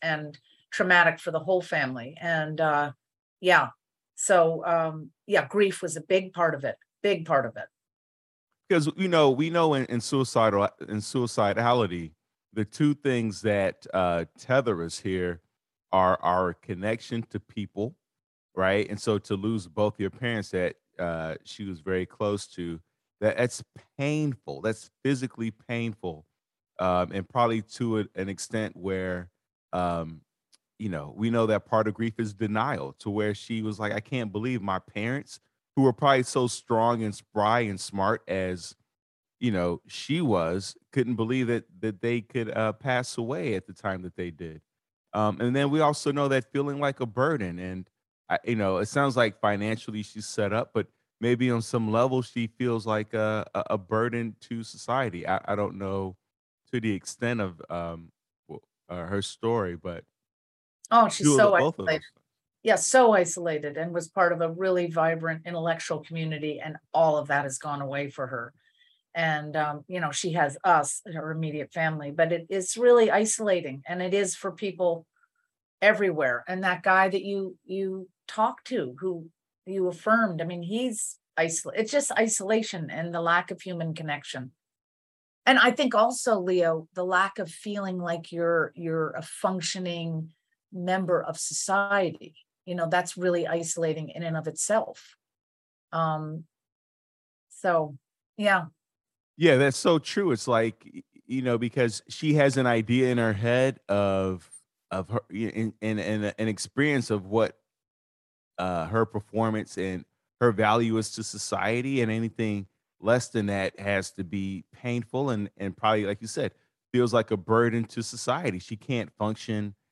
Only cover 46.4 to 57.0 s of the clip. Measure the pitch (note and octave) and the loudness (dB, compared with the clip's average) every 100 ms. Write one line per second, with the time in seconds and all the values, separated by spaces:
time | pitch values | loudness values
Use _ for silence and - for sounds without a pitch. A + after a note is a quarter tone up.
46.4 | - C#3 C#3+ C#3+ C#3+ C#3 B2 A2+ C#3+ D3+ | 0 -4 -4 -2 -2 -2 -6 0 0 0
47.4 | F#2 F2 F#2 F#2 F2+ _ _ _ - E2+ | -4 -6 -8 -8 -12 _ _ _ -4 -2
48.4 | A2 A2+ G2 F#2 G2+ C#3+ C#3 B2+ A#2 - | 0 0 2 0 0 2 2 2 2 2
49.4 | G#2 G2+ G#2 A2 - G#2+ G#2 G#2+ G#2 - | 0 0 -2 -4 -6 -10 -10 -12 -8 -2
50.4 | G2+ G#2+ B2+ A2 F#2 _ _ _ A#2 A#2+ | 0 0 -2 -4 -4 _ _ _ 0 2
51.4 | B2+ A#2 A2+ B2 A2 A2+ C3 C3 A#2+ A#2+ | 2 0 -2 -2 0 2 2 2 -2 -6
52.4 | A#2 _ B2 A2+ G#2+ G#2+ G#2+ A2+ G#2+ G#2+ | -6 _ -2 -2 0 -2 -2 -2 0 -2
53.4 | - G2 - G#2 F2+ A2 A#2+ A#2+ A#2 - | -4 -6 -2 -4 0 0 0 -2 -6 -10
54.4 | - A#2 A2 - - B2+ B2 F2 E2+ F#2+ | -10 -10 -10 -12 -4 -2 -2 -4 -2 -2
55.4 | - G#2 G2+ F#2+ G2 G2 F#2+ F#2+ _ _ | -2 -2 -2 -4 -6 -4 -6 -10 _ _
56.4 | _ _ _ B2 A2+ F#2+ | _ _ _ -4 -2 -4